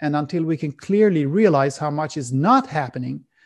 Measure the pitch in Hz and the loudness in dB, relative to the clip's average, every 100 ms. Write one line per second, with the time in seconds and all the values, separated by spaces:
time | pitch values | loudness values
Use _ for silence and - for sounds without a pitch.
0 | 151 147 143 175 160 160 151 139 - 196 | -4 -2 -2 -4 -2 -4 -4 -8 -2 2
1 | 214 165 143 175 214 147 139 135 151 147 | 4 2 0 2 4 4 2 -2 -4 -4
2 | 156 - 127 131 165 262 262 156 131 131 | -4 -6 -4 0 4 4 2 -4 -4 -6
3 | 127 143 - _ | -8 -8 -12 _